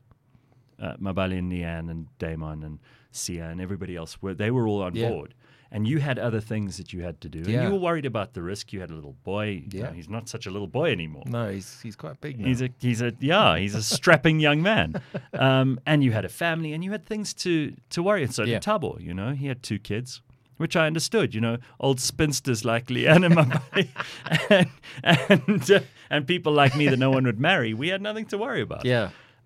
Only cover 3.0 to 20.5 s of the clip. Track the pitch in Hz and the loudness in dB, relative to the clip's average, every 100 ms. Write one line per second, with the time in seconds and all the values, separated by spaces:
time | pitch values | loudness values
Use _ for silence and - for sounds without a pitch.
3 | _ - - 85 82 87 92 92 90 87 | _ -12 -10 -8 -10 -10 -8 -8 -8 -10
4 | 82 - 98 90 107 127 110 101 92 110 | -12 -10 -10 -4 -2 0 0 -2 -4 -2
5 | 117 87 71 _ _ _ _ 107 110 156 | -2 -4 -10 _ _ _ _ -4 0 0
6 | 143 117 117 110 110 107 98 87 - 90 | 0 -2 -2 -4 -4 -4 -4 -8 -12 -10
7 | 87 80 78 76 90 120 185 202 175 165 | -10 -10 -12 -8 -2 0 0 0 0 -2
8 | 135 107 95 92 85 104 - 98 85 78 | -2 -4 -6 -8 -8 -8 -10 -12 -10 -14
9 | 71 65 - 101 107 92 98 95 87 85 | -16 -14 -6 -4 -4 -6 -8 -10 -10 -10
10 | 78 113 113 113 98 98 95 127 165 95 | -10 -10 -10 -12 -8 -8 -6 -2 0 -2
11 | 80 71 127 120 107 98 95 - 113 - | -4 -10 -8 -6 -4 -6 -12 -16 -16 -14
12 | 156 143 147 127 131 123 127 - 123 113 | -14 -12 -12 -4 -2 0 -2 -2 -2 0
13 | 120 117 135 190 151 82 101 107 107 - | -2 -2 0 4 4 4 0 -2 -2 0
14 | 180 160 160 156 147 151 190 214 80 78 | 6 6 6 4 4 4 4 2 2 -2
15 | - - - - 131 131 131 127 147 151 | -8 -12 -8 2 4 6 4 0 2 4
16 | 131 110 92 - 170 160 156 156 190 214 | 4 2 -2 -4 -2 -2 -4 -6 -6 -6
17 | - 214 202 - 180 165 143 - - 170 | -6 -6 -6 -6 0 0 0 -6 -8 -2
18 | 185 202 123 - 113 110 202 214 117 - | 2 2 0 0 0 0 0 -2 -2 -6
19 | 85 92 113 139 139 127 - 104 - 104 | -8 -6 -4 -4 -6 -6 -6 -6 -4 -6
20 | 127 - _ _ _ | -6 -14 _ _ _